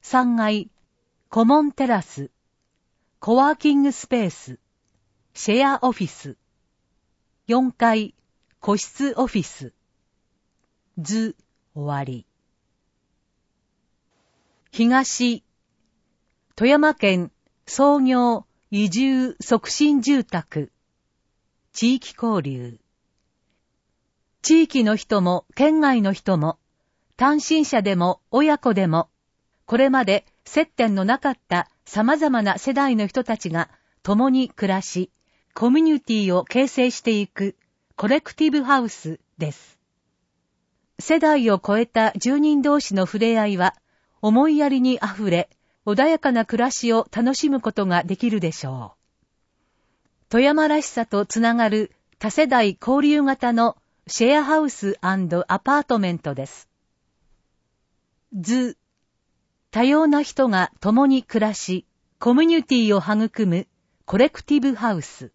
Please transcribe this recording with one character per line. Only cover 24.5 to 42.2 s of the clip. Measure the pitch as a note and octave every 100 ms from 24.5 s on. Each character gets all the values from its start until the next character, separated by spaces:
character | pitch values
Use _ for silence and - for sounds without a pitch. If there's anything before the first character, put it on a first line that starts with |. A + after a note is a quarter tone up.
| D#4+
域 | D#4+ C4+ A3
の | G#3+
人 | - G#3
も | F3+ F3+ _
県 | - C#4+ D#4
外 | D4 B3
の | G3
人 | F#3+ - F3+
も、 | D3+ - _ _ _ _ _ -
単 | C4 D4+ -
身 | D#4+ D4+
者 | B3
で | G3+ F#3
も | F3 - _
親 | B3 D4+ D4
子 | B3+
で | G3+ F#3
も、 | D#3+ - _ _ _ _ _ -
こ | A#3+
れ | C4+
ま | C4 G#3+
で | G3+ _ _ -
接 | - D#4+
点 | - A#3 G3
の |
な | F#3+ C4
か | C#4+
っ | B3 _
た | F3+ - _
様 | - G#3 A3 D4+
々 | D4+ B3
な | G#3 F#3
世 | -
代 | C4+ C#4 A3+
の | G3+
人 | - A#3+
た | A3
ち | F3
が | E3 E3 _ _ _
共 | - G#3 C4
に | C4 B3+
暮 | - G3
ら | F#3+
し、 | - F3+ F#3 _ _ _ _ -
コ | A#3
ミ | C#4
ュ | D#4+
ニ | D4
テ | - A3
ィ | G3 F3+
を |
形 | - B3 C4+
成 | - B3
し | -
て | - G#3+
い | G3+
く | - G3 - _ _ _ -
コ | G#3
レ | C#4+
ク | - -
テ | D#4
ィ |
ブ | D4
ハ | B3+ -
ウ | A#3
ス | - D#3 D#3+ _ _
で | D#3
す。 | - _ _ _ _ _ _ _ _ _ _ _ _ _ -
世 | - D#4+
代 | D#4 D4 A3+
を | G3 -
超 | G#3
え | A#3
た | A3+ A3
住 | G#3+